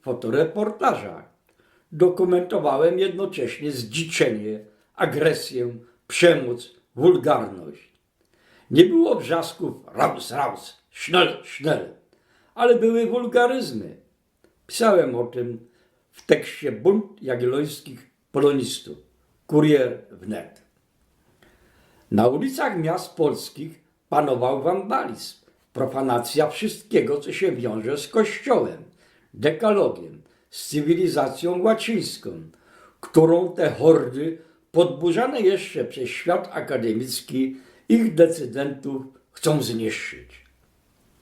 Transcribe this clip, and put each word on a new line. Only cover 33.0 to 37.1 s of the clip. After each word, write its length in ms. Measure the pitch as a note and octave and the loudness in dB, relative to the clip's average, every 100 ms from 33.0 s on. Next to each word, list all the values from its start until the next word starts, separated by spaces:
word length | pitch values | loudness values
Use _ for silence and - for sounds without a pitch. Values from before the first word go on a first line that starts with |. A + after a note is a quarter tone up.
którą 480 | - E3 D#3+ E3+ F3+ | -2 4 6 6 2
te 220 | F3 D3+ | 0 -2
hordy, 640 | - D#3+ D#3 - C3+ D#3+ D#3+ - _ _ | 2 6 6 4 -6 -6 -8 -14 _ _
podburzane 720 | D#3+ E3+ C#3+ E3+ E3 C4+ C#4+ | 0 2 0 -2 0 -2 0
jeszcze 440 | F#3+ F#3+ - D#3 A#2+ | 0 0 -4 -8 -8
przez 240 | C#3 B2 | -8 -10
świat 400 | - E3+ F3+ - | -8 -2 -2 -2
akademicki, 1040 | D#3+ - C3 A2+ A2 C3 | -10 -6 -4 -2 -2 -4